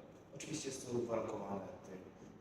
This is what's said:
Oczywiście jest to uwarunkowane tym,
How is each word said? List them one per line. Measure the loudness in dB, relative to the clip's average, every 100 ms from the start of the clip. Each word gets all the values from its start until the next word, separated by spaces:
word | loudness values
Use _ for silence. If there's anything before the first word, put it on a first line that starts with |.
| -10 -14 -10 -6
Oczywiście | -2 0 0
jest | 0 2
to | 4
uwarunkowane | 6 6 4 2 2 0 0 -6 -8
tym, | -8 -8 -12 -12 -10